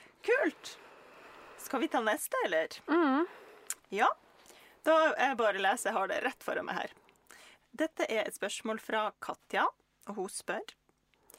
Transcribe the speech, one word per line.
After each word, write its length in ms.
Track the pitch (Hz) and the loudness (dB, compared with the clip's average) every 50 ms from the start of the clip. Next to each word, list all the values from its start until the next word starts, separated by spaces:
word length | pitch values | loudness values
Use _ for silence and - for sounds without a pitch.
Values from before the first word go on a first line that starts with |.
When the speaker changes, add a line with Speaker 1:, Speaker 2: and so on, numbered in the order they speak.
| - - _ _ | -20 -20 _ _
Speaker 1:
Kult! 540 | - 427 494 571 508 330 - - - - - - - - - - - - - - - - - - - - - | 0 2 2 4 2 0 -2 -6 -12 -16 -16 -18 -20 -20 -20 -20 -20 -20 -20 -20 -20 -20 -20 -20 -20 -20 -20
Skal 220 | - - - 294 240 | -18 -10 -6 -4 -2
vi 80 | 320 | -2
ta 140 | 302 - 254 | 0 0 0
neste, 340 | 220 214 233 - - - 523 523 466 | 2 0 0 0 -2 -4 -2 -2 0
eller? 220 | - 165 160 160 - - - - | 0 0 0 -2 -2 -6 -10 -4
Speaker 2:
Mhm. 400 | - 294 349 320 269 262 302 349 - - - - - - - - - - - _ - | 0 2 4 4 4 4 2 0 -2 -4 -12 -20 -20 -20 -16 -12 -12 -12 -12 _ -6
Speaker 1:
Ja. 180 | 190 202 - 554 622 - _ _ _ - - - - - - - - _ - | 0 2 2 2 0 -2 _ _ _ -20 -20 -20 -20 -20 -20 -20 -14 _ 2
Da 300 | 311 320 311 320 - - | 4 6 6 6 4 4
er 220 | - - 277 262 | 2 0 0 2
bare 240 | 214 226 208 190 196 | 2 2 2 2 2
lese, 240 | 190 190 247 - - | 2 2 2 0 0
jeg 80 | 196 226 | -2 0
har 140 | 196 190 | 0 0
det 160 | 185 - - - | -2 -2 -2 -2
rett 200 | 262 - - - | -4 -4 -6 -6
foran 220 | - 175 175 - | -6 -6 -4 -4
meg 100 | - 185 | -2 -2
her. 140 | 190 - - - - _ _ _ _ _ - - - - - - _ _ _ - | -2 -2 -2 -6 -16 _ _ _ _ _ -20 -20 -20 -20 -20 -20 _ _ _ -4
Dette 300 | - 311 - _ - 320 - | -2 -2 -2 _ -2 -2 0
er 160 | 226 214 - | 0 0 -2
et 60 | - - | -2 -4
spørsmål 440 | - 196 214 - - - 220 220 220 | -6 -6 -4 -4 -4 -4 -4 -6 -6
fra 300 | - - 220 214 214 202 - - | -4 -2 -2 0 0 -2 -4 -8
Katja, 440 | - - - - _ - 208 196 - 480 - _ _ _ _ _ - | -8 -8 -10 -10 _ -4 0 0 0 0 -2 _ _ _ _ _ -12
og 80 | - 208 | -10 -8
hun 120 | 220 370 | -6 -6
spør: 460 | - - - - - 185 226 440 - - _ _ _ _ _ _ _ _ _ _ _ - | -8 -8 -10 -6 -6 -6 -6 -8 -12 -16 _ _ _ _ _ _ _ _ _ _ _ -20